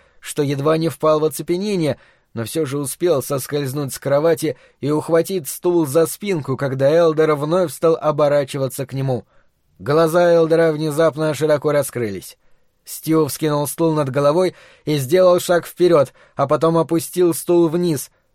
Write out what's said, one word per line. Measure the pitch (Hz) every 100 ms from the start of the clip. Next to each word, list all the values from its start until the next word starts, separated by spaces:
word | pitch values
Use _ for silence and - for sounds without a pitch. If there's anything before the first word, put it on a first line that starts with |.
| _ _
что | - -
едва | 143 139 151 160
не | 160
впал | - 156 156
в |
оцепенение, | 156 - 160 175 208 196 156 123 _ _ _
но | 113
всё | 110 160 151
же | 143
успел | 139 - 175 147
соскользнуть | - 139 - 147 139 135 143
с | -
кровати | 139 139 160 160 160 - _ -
и | 135
ухватить | 151 - 165 165 190 139
стул | - 180 175 151
за | 147 160
спинку, | - 202 175 135 131
когда | 139 131 135
Элдер | 165 170 156 156
вновь | 147 147 175 175
стал | 135 165 165
оборачиваться | 151 147 147 143 139 143 135 -
к | 135
нему. | 135 135 123 - _ _ _ _ -
Глаза | 98 151 165 170 175
Элдера | 170 165 165 165
внезапно | 151 156 143 160 139 156
широко | 143 151 147 151
раскрылись. | 147 135 123 113 95 - - _ _ _ _
Стью | - - - 160 151
вскинул | - 156 147 147
стул | - 165
над | 156 139
головой | 131 143 156 185 - - _
и | - 147
сделал | 127 180 185 175
шаг | - 175 -
вперёд, | - 175 165 131 - _ -
а | 139
потом | 147 160 165
опустил | 160 165 156 175 180
стул | 160 - 175 165
вниз, | 170 175 147 - _ _